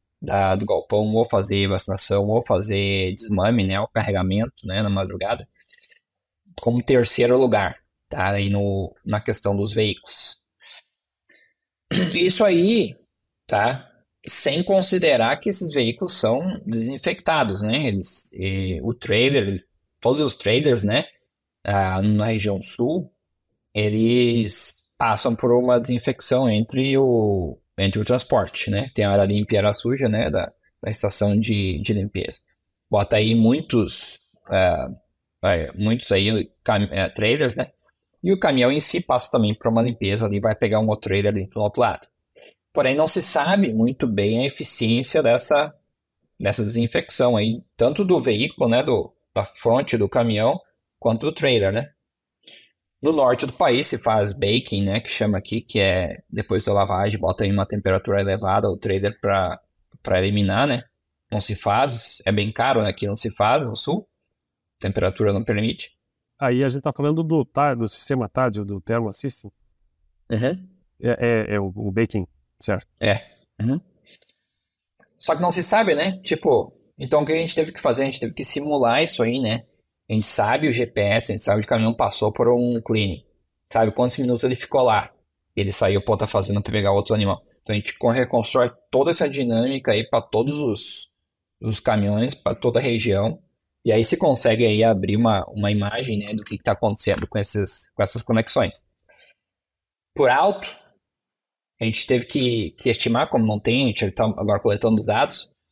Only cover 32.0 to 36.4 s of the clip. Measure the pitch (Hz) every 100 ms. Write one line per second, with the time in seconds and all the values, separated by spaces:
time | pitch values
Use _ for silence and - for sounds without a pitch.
32 | 87 92 - - _ _ _ _ _ 104
33 | 98 110 107 113 113 147 - 120 95 -
34 | - - _ _ - 95 92 82 65 64
35 | _ _ _ _ 98 85 76 - 107 120
36 | - 98 101 110